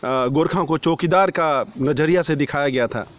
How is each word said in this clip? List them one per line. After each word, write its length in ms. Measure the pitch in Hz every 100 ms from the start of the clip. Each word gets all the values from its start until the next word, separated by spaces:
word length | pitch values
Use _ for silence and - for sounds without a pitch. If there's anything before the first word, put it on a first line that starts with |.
| 131
गोरखाओं 600 | 131 127 139 160 180 156
को 120 | 156
चौकीदार 540 | 165 165 175 185 190
का 340 | 175 160 139 107 -
नज़रिया 400 | 135 143 156 180
से 140 | 165 151
दिखाया 320 | 143 147 143
गया 200 | 127 117
था। 200 | 120 98